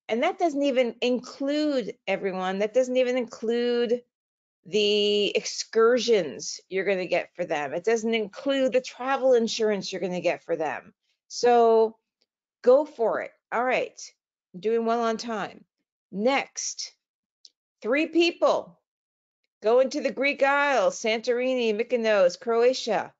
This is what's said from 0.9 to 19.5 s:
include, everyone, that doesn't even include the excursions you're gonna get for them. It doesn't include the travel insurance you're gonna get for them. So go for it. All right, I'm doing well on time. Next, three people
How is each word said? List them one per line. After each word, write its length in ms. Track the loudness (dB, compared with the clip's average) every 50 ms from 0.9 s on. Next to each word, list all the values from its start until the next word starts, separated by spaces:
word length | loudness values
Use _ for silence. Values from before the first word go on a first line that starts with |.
| -2 -2
include, 960 | -2 -2 -2 -2 -4 -8 -10 -6 -4 -2 -2 0 0 0 0 -2 -4 -6 -10 _ -6 -4
everyone, 520 | -4 -2 -2 -4 -4 -4 -4 -4 -2 -2
that 140 | -2 0 0
doesn't 220 | 0 0 2 2
even 220 | 0 0 2 0 -2
include 880 | -2 -4 -8 -10 -4 -2 -2 0 0 0 0 0 0 0 -2 -4 -6 _ _ _ _ _ _ _ _ _ _ _ _
the 720 | -4 -2 0 2 2 2 2 2 2 2 2 0 0 -2
excursions 1300 | -4 -4 -6 -8 -10 -8 -4 2 4 4 4 4 2 2 2 2 2 2 -2 -6 -10 -12 -12 -12 -14 _ -8
you're 160 | -6 -4 -2
gonna 220 | 0 -2 -2 -2 -2
get 280 | -2 -2 -2 -4 _
for 80 | -8 -6
them. 300 | -4 -4 -4 -4 -4 -6
It 100 | -4 0
doesn't 300 | 0 0 0 0 -2 -2
include 580 | -2 -4 -6 -8 -6 -4 -2 0 2 0 2
the 80 | 0 0
travel 540 | -2 -4 -12 -10 -4 -4 -2 0 2 4 4
insurance 580 | 4 2 0 -2 -2 0 0 0 -2 -4 -6
you're 80 | -8 -6
gonna 220 | -6 -4 -4 -2
get 240 | -2 -2 -2 -2 _
for 100 | -6 -4
them. 380 | -4 -4 -4 -6 -8 -10 -16 _ _ _ _ _ _ _ -16
So 680 | -8 0 2 4 6 6 6 6 6 4 4 2 0 _ _ _ _ _ _ _ _ _ _ _ _ _
go 240 | 4 6 6 6 6
for 340 | 0 -4 -2 -2 0 0 -2
it. 100 | -4 -8 _ _ _ -6
All 140 | -4 -2 0
right, 360 | 0 0 0 -2 -4 _ -16 -20 -20 _ _ _ _ _ _ _ _ -14
I'm 80 | -6
doing 240 | -4 -2 -2 0 0
well 160 | 0 -2 0
on 160 | 0 -2 -4 -4
time. 480 | -6 -8 -8 -8 -8 -10 -12 -16 _ _ _ _ _ _ _ _ _ -14
Next, 840 | -8 -2 0 0 0 0 -2 -6 -10 -10 -10 -10 -10 -10 -14 -16 -16 _ _ _ _ _ _ _ _ _ _ -20 _ _ _ _ _ _
three 260 | -4 -2 0 0 0 0
people 680 | 2 2 2 2 0 0 2 2 2 0 -2 -8 -18 _ _ _ _ _ _ _ _ _ _ _ _ _ _ _